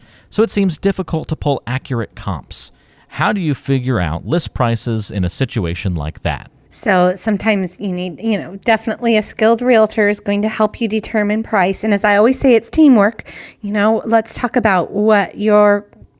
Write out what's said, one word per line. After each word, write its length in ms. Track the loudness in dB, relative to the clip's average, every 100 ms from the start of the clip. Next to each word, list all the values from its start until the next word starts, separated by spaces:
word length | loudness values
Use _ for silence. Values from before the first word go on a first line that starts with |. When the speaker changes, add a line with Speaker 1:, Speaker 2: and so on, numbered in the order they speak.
| _ _ _
Speaker 1:
so 120 | 0
it 80 | 0
seems 280 | 2 -2 0
difficult 500 | -2 -2 -4 -6 -6
to 60 | -4
pull 260 | -2 -2 -4
accurate 480 | -6 -4 -6 -6 -8
comps. 560 | -8 -8 -8 -12 -14 -18 _ _ _
How 240 | -4 -2
do 80 | -2
you 120 | -2
figure 460 | -4 -2 -2 0 -2
out 260 | -2 -4 -2
list 280 | -4 -4
prices 580 | -4 -2 -2 -2 -4 -4
in 140 | -4 -4
a 40 |
situation 680 | -2 -4 -2 -4 -4 -4 -4
like 260 | -6 -6
that?" 280 | -6 -6 -10 _ _
Speaker 2:
So 460 | -8 0 2 2 0
sometimes 640 | -4 -2 0 -2 -4 -6
you 140 | -8
need, 260 | -6 -8 -6
you 180 | -4 -4
know, 200 | -6 -6
definitely 580 | -2 0 -2 -4 0 0
a 80 |
skilled 380 | -2 0 2 2
realtor 480 | 4 4 4 2 0
is 100 | 0
going 220 | -2 -2
to 80 | -2
help 320 | 0 -2 -2
you 80 | -4
determine 520 | -4 -2 -2 0 -2
price. 440 | -2 0 0 0 -2
And 80 |
as 100 | 0
I 140 | 2 4
always 200 | 4 4
say, 160 | 4
it's 160 | 4 2
teamwork. 640 | 4 6 6 4 0 -12 -20 -20 -12
You 100 | -4
know, 300 | 0 2 0
let's 320 | 2 0 0 -4
talk 220 | -2 0
about 340 | 2 2 0
what 460 | 0 2 2 0 -2
your, 500 | 2 4 4 2 -2 _ -20 _